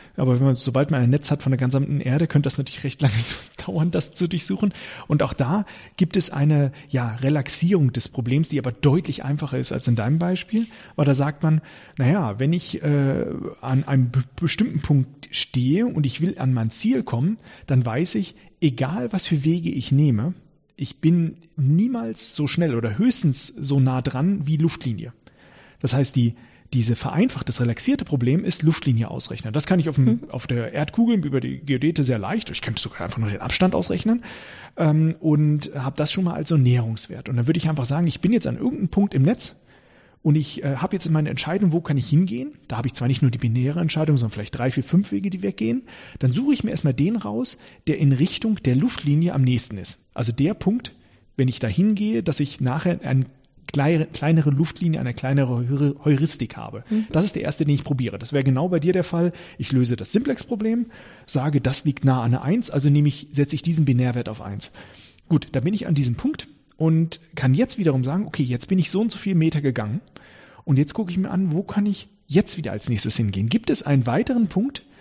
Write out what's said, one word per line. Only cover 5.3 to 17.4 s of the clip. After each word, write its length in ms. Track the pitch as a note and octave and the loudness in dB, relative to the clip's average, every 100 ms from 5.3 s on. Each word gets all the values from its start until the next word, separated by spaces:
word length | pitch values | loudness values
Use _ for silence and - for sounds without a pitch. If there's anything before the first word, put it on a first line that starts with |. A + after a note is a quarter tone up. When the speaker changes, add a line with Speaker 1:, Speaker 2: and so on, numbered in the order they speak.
Speaker 1:
da 320 | - C#3+ G3 G3 - - - | 0 0 0 -2 -10 -14 -2
gibt 180 | E3+ F#3 | 0 2
es 140 | - | 0
eine, 420 | C#3 D3 D3 C#3 - - | 2 2 4 2 -2 -4
ja, 280 | C3 A#2+ A2+ | -4 -2 -2
Relaxierung 760 | C3+ D3+ - - E3+ F#3+ C3+ | 0 0 -2 -2 2 4 4
des 160 | A#2+ - | 0 -4
Problems, 400 | - A#2+ C3+ E3 | -4 0 0 0
die 100 | C#3+ | -2
aber 140 | B2+ | -4
deutlich 520 | - C#3+ D#3 - C3+ | 0 2 2 0 -6
einfacher 340 | C3+ D3 D3 B2+ | -4 -4 -4 -4
ist 140 | B2+ | -4
als 140 | - B2 | -2 0
in 80 | A#2 | 0
deinem 220 | A2 D#3+ | 2 0
Beispiel. 480 | F3 F#3 - A3 A3+ - - - | 0 -2 -2 -2 -2 -8 -10 0
Weil 80 | |
da 80 | C#3+ | 2
sagt 300 | C3+ C#3+ D3 | 2 0 0
man, 180 | D#3+ D#3 - - - - | 2 2 0 -14 -12 0
naja, 400 | B2+ G3 B2 G#2 | 2 2 0 0
wenn 160 | C#3 | 0
ich, 280 | E3+ - - | 0 -2 -4
äh, 440 | D3+ C#3+ C3+ - - - - - | 0 2 2 0 -2 -6 -8 -10
an 240 | B2+ C3 | -2 -2
einem 260 | - C3+ B2 | 2 2 2
be-, 140 | C3 - - | 0 -4 -4
bestimmten 400 | E3+ - A#3+ D3+ | -2 0 -2 -2
Punkt 480 | - C#3+ B2+ - - | 2 2 2 -6 -10
stehe 540 | - - C3 B2+ F3 A#3+ | -6 -4 0 2 2 0
und 200 | D#3 C#3 | 0 -2
ich 160 | - | 0
will 160 | F3 - | -2 0
an 160 | C3 | 0
mein 160 | B2 A2+ | 0 0
Ziel 320 | - G#3+ C4 | -2 0 0
kommen, 340 | - A#2+ D#3 A3 | 0 -2 -2 -2